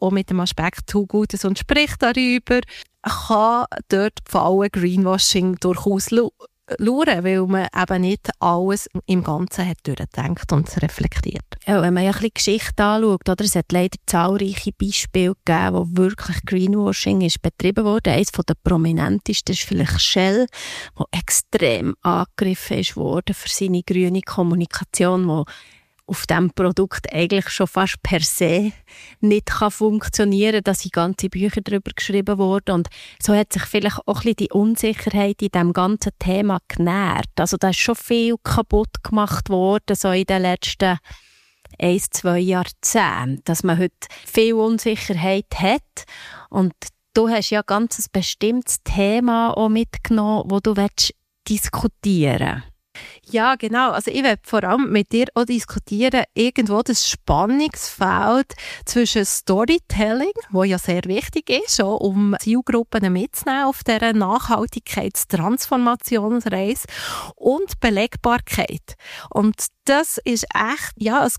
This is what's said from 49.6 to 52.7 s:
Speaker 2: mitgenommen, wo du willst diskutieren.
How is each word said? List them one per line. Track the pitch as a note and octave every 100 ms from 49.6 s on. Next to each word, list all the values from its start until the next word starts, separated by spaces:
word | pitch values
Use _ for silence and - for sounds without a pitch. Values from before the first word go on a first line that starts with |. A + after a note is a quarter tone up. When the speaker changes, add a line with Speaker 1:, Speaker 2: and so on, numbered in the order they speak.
| A3
Speaker 2:
mitgenommen, | A3 A#3 - - A3+ G#3 G#3+ -
wo | G3
du | A3 G3+
willst | G3+ - - - _ _ -
diskutieren. | G#3+ - - - - G3+ F#3 C#3+ B2 C3 C3 -